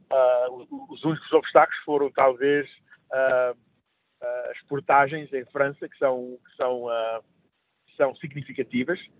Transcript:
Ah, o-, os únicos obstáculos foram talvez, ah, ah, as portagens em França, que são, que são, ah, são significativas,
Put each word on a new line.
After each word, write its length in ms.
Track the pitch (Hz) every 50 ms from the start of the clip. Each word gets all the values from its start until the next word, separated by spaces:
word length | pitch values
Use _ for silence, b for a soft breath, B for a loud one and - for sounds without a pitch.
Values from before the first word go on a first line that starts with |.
| _ -
Ah, 380 | 135 135 127 123 127 123 123 127
o-, 420 | 127 123 120 - 143 139 - - 139
os 100 | 120 135
únicos 280 | 156 160 - - - 156
obstáculos 460 | 156 - - - 156 156 - - - -
foram 280 | - 147 143 143 135
talvez, 580 | - - 135 135 127 120 135 143 147 147 139 135 - _ _ b b b _ -
ah, 420 | 135 131 135 131 131 127 127 123 120 120 113 _ _ _ _ _ _ _ _ _ _ _
ah, 300 | - - 123 123 123 117
as 100 | 120 - - -
portagens 680 | 143 - - - 135 139 143 139 156 156 147 135 131
em 100 | 131 123
França, 440 | _ - 139 139 139 143 - 175 151
que 80 | - -
são, 400 | 147 135 131 127 123 127 123 123 _
que 100 | _ _
são, 320 | - 143 127 127 123 120 120
ah, 340 | 117 113 113 113 113 113 - _ _ _ _ _ _ _ _ _ _ _ _ _ _ -
são 180 | 143 135 131 -
significativas, 840 | - 151 135 147 135 - 123 - 131 - - 123 127 151 180 - - - _ _